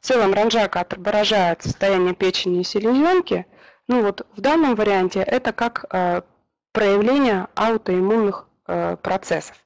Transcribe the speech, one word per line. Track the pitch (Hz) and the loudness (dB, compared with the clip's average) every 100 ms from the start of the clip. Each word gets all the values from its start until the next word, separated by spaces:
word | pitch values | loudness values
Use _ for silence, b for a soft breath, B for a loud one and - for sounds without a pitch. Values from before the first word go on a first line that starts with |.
В | - | 0
целом | 254 202 | 2 2
ранджака | 196 220 226 202 180 | 2 2 2 0 -2
отображает | 175 - 185 208 208 208 175 165 | -6 -6 -2 0 2 2 0 -2
состояние | - - 196 190 180 180 | -6 -2 0 2 0 0
печени | 190 180 185 180 | -2 -2 -2 -2
и | |
селезенки. | 180 208 220 254 320 370 349 180 180 b b b - | -2 -2 0 2 4 2 0 -4 -6 b b b -2
Ну | 247 | 0
вот | 208 196 - - | 0 -2 -12 -6
в | |
данном | 226 320 302 | 0 2 2
варианте | 220 214 196 185 196 | 2 2 2 0 -2
это | 190 254 247 | -2 -2 -2
как, | 220 233 233 - | -4 -4 -6 -6
э, | 185 180 175 - _ _ _ _ | -2 0 -2 -6 _ _ _ _
проявление | - 202 202 214 277 269 196 185 | 0 2 2 2 2 2 0 -2
аутоиммунных, | - 214 226 220 185 190 226 208 196 - _ - | -2 0 0 -2 0 2 2 0 -4 -14 _ -8
э, | 175 170 175 | -4 -4 -4
процессов. | - 190 - 160 - - | -4 -6 -2 -6 -6 -20